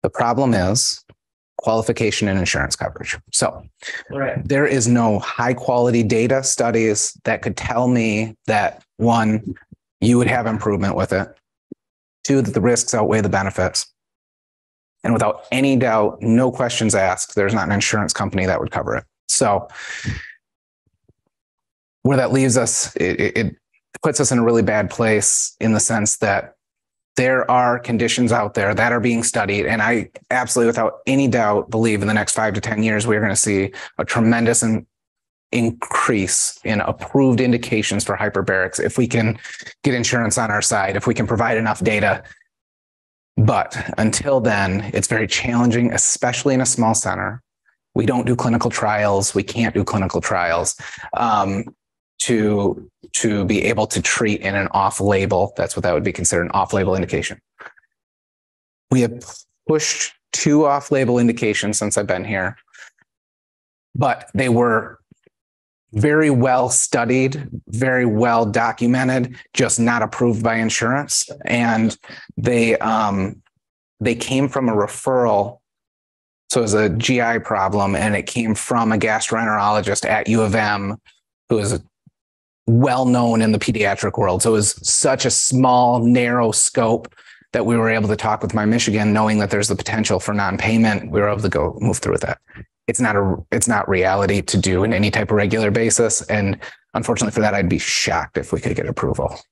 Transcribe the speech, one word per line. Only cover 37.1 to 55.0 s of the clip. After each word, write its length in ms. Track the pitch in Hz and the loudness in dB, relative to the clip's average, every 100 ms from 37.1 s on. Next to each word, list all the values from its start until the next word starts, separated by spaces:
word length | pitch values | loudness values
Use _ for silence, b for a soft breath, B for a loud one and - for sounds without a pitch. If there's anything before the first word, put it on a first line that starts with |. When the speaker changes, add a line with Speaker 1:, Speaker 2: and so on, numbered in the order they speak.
| 139 131 117 | 2 4 4
Speaker 1:
indications 640 | 123 120 - 110 104 101 | 2 0 0 -2 -2 -4
for 140 | - 98 | -4 -4
hyperbarics 640 | 107 98 92 95 92 - | -2 -2 0 0 -2 -2
if 140 | - - | -2 0
we 100 | 117 | 0
can 320 | 123 110 104 B B B - | 0 0 -2 B B B -4
get 100 | 143 | -2
insurance 440 | 127 117 123 113 123 | 0 0 0 0 0
on 140 | 113 | -2
our 100 | 104 | -2
side, 360 | - 107 95 98 | 0 0 0 -2
if 100 | 127 | -2
we 60 | |
can 120 | 117 117 | -2 0
provide 320 | 107 113 113 | 0 0 0
enough 240 | 110 104 | -2 0
data. 400 | 95 107 101 - B B B _ _ _ _ _ _ _ _ - | 0 2 0 0 B B B _ _ _ _ _ _ _ _ 0
But 380 | 110 101 - - - - | 2 2 -2 -4 -8 -2
until 440 | 110 - 143 131 | 0 0 0 0
then, 500 | 113 101 95 98 101 | 2 0 0 -2 -4
it's 140 | 104 - | -4 -2
very 180 | 113 107 | -2 -2
challenging, 680 | - 127 120 120 117 120 | -2 0 2 2 2 0
especially 600 | - - - 123 120 143 | 0 -2 0 -2 0 0
in 80 | 131 | 2
a 40 | 127 | 0
small 280 | - 113 | 2 2
center. 480 | - - 92 98 117 _ _ _ _ _ - | 2 -2 -4 -6 -8 _ _ _ _ _ 0
We 100 | 113 | 0
don't 220 | 123 120 | 0 0
do 80 | 120 | 0
clinical 340 | - 117 123 | 0 0 0
trials. 640 | - 107 107 104 98 98 | -2 -2 0 2 0 0
We 100 | 98 | -2
can't 300 | - 117 113 | -4 -2 -2
do 100 | - 95 | 0 -2
clinical 340 | 107 95 92 | -2 -2 -4
trials, 540 | - 95 87 85 82 - B B B - | -2 -2 0 0 -2 -6 B B B -2
um, 480 | 117 107 98 98 - _ _ _ _ _ | 0 0 0 -4 -8 _ _ _ _ _
to, 720 | - 117 107 104 98 - - _ - | -2 0 2 2 0 -2 -12 _ -8
to 300 | - 113 104 95 | -2 0 0 0
be 180 | 104 101 | 0 0
able 200 | 113 107 | 0 -2
to 160 | - | -2
treat 400 | - - 110 104 | -2 0 0 0
in 140 | 98 98 | -2 -2
an 120 | 95 | -2
off-label, 800 | 98 98 - | 0 0 0